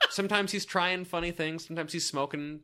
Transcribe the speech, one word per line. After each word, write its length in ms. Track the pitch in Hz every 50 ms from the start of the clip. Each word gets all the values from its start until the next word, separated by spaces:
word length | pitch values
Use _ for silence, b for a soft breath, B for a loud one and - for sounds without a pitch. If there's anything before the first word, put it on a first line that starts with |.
| - -
sometimes 420 | - - 196 196 208 208 196 190
he's 140 | - 202 -
trying 400 | - - 190 175 180 185 185 180
funny 240 | - - 170 170 175
things, 360 | 170 170 160 156 160 165 -
sometimes 280 | - 160 170 160 151 -
he's 100 | 170 -
smoking 540 | - - 139 139 139 - 147 147 147 151 151